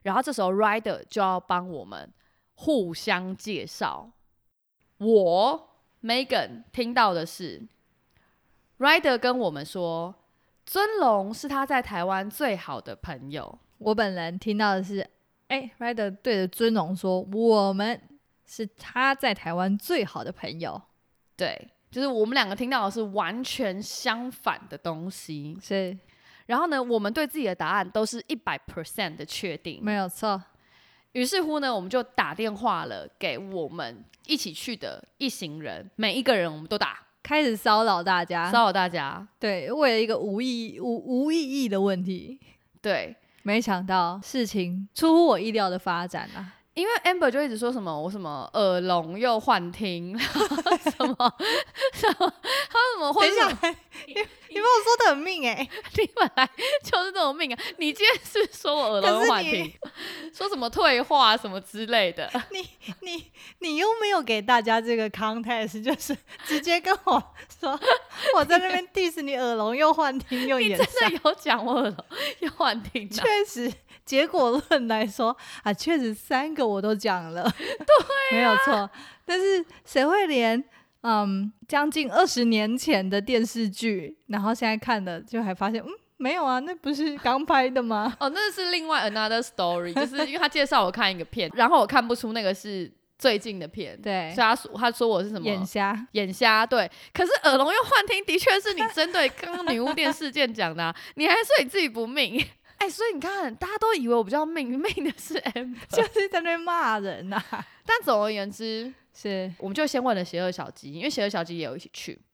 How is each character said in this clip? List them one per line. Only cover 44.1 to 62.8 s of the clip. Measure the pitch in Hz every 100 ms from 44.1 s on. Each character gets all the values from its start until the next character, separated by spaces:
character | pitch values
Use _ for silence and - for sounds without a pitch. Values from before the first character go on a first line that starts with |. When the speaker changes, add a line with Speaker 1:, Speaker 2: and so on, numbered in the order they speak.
| 190
Speaker 2:
事 | - 269 220
情 | 214 175 185 196
出 | - 320
乎 | 320 339
我 | 196
意 | 220
料 | 214 196
的 | 180
发 | 190 170 180
展 | 160 - -
啊。 | 185 - _ -
Speaker 1:
因 | 392
为 | 453 349
Amber | 359 294
就 | 254
一 | 294
直 | 214
说 | 240
什 | 254
么， | 180 151
我 | 165
什 | 202
么 | 165 143 -
耳 | 214 202 180
聋 | 185 175 160 190
又 | 247 220
幻 | 247 208 175
听， | 175 208 170 175
<laughs> | 220
什 | 277 302 403 285 370 359 311 - -
么， | 262 247 - 403 494 571 - 539
什 | - 440 -
么， | 370 - 453 539 571
他 | 466 494
什 | 440
么， | 294
或 | 294
者 | 339
什 | 427 440
么 | 254
Speaker 2:
等 | 339
一 |
下， | - _ - 587
你， |
你 | 285 427 - - 359
把 | 453
我 | 494
说 | 453 466 427
得 |
很 | 277
命 | 339 359 247
欸。 | 220
Speaker 1:
<laughs> | 269 427 - -
你 | -
本 | - 339 -
来 | 262 - 508 587
就 | - 403
是 | 370
这 | 381
种 | 302
命 | 294 302
啊！ | 233 - -
你 | 302
今 | - 427
天 | 494 -
是 | 415 415
不 |
是 | -
说 | 311 294
我 | 233
耳 | 208
聋 | 202 214
又 | 233
幻 | 220
听？ | 175
Speaker 2:
可 | 196 - - -
是 | - - - 320
你 |
Speaker 1:
说 | - 392
什 | 359
么 | 233
退 | - 339 240
化 | 214 294 233 226
什 | 208
么 | 190
之 | - 208 220
类 | 233 185
的。 | 170 147 247 -
Speaker 2:
你， | 392 359 _